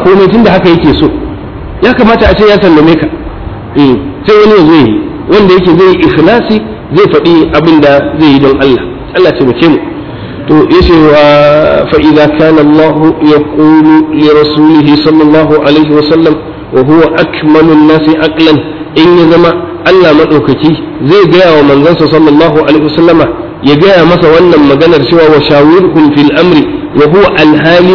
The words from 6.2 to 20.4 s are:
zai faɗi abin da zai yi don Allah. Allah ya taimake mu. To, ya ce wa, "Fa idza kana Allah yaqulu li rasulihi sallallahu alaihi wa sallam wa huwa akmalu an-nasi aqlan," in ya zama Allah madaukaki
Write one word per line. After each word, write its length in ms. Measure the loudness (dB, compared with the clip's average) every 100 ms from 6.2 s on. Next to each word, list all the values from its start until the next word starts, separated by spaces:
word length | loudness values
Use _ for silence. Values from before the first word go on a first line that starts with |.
| 0 0 -2 -4 -6 -14 -6
zai 160 | -2 0
faɗi 440 | 0 0 0 0
abin 240 | 0 0 2
da 120 | 2 0 -2 -2
zai 140 | 0
yi 60 | 2
don 180 | 0 0
Allah. 240 | 0 -2 -4 -14 -8
Allah 160 | -2 -2
ya 80 | 0
taimake 300 | -4 0 0
mu. 100 | -2 -4 -14 -14 -16 -16 -10 -2
To, 80 | 0
ya 160 | 2 0
ce 120 | 2
wa, 920 | 2 2 2 2 2 2 0 0 -2 -2
"Fa 120 | 0
idza 260 | 2 2 0 0
kana 220 | 0 2
Allah 360 | 2 2 0 0 -2 0
yaqulu 760 | 0 0 0 -2 2 2 2 2 0
li 180 | -2 0
rasulihi 680 | 2 0 0 2 2 2 0
sallallahu 580 | 0 0 2 2 0 0
alaihi 320 | 0 0 0
wa 100 | 0
sallam 320 | 0 0 0 -2 -8 -16 -6
wa 100 | -2
huwa 240 | 0 2 0
akmalu 580 | -2 -4 -4 0 2 2
an-nasi 440 | 2 2 2 0 -2
aqlan," 400 | -2 -2 0 0 -4 -12 -8
in 260 | -2 2 2
ya 60 | 2
zama 200 | 2 0 -2 -8 -6
Allah 300 | -2 0 2
madaukaki 580 | 2 0 0